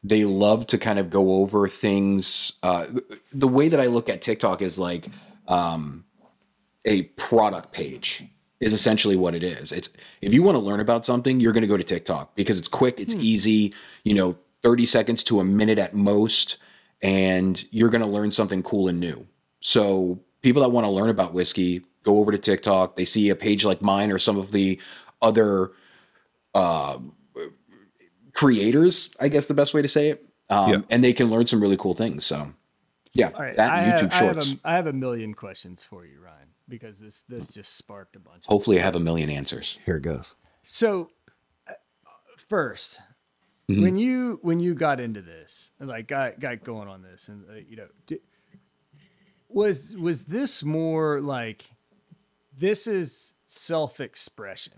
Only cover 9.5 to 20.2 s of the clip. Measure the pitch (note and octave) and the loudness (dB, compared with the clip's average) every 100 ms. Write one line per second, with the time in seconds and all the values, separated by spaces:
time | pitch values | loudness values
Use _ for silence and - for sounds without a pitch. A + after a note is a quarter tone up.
9.5 | D#2 D2+ D#2+ - - - _ G2 A#2+ F#3 | -8 -8 -8 -8 -12 -20 _ 2 4 6
10.5 | D3+ G2 G#2 G#2+ A#2 A2+ B2 B2+ C3 A2+ | 2 0 -2 0 0 0 0 0 2 4
11.5 | A2+ G#2+ G2+ E2+ F2 - D#2 C#2 - G2 | 4 2 0 -2 -6 -4 -6 -6 -6 -2
12.5 | G2 E2+ - B2+ B2 G2+ A3+ A2+ A2 A2 | -2 -4 0 0 0 -6 -2 0 2 2
13.5 | G#2+ G#2 - - - - G2+ F#2 F2+ _ | 2 2 -4 -20 -8 0 2 2 -2 _
14.5 | _ A#2+ A#2+ A#2+ A#2+ G#2+ A#2 - G#2+ F#2+ | _ 2 4 4 2 2 -2 0 2 2
15.5 | G2+ G#2+ G#2+ F#2 G#2 G2+ G#2 A2 - - | 2 4 2 0 0 2 2 2 0 -2
16.5 | - _ _ _ _ G2 G2 F#2+ F#2 F#2+ | -6 _ _ _ _ 0 2 2 2 0
17.5 | F2+ - A2+ A2+ A#2 A2 G#2 G#2 G#2 G2+ | -2 -6 2 2 2 -2 -2 -2 0 -2
18.5 | F#2+ F#2 G#2+ F#2 F2 F2 B1 - _ _ | -2 -2 0 0 0 -4 -8 -16 _ _
19.5 | _ - - G2+ F#2+ F#2 F2+ | _ 0 2 2 2 0 -4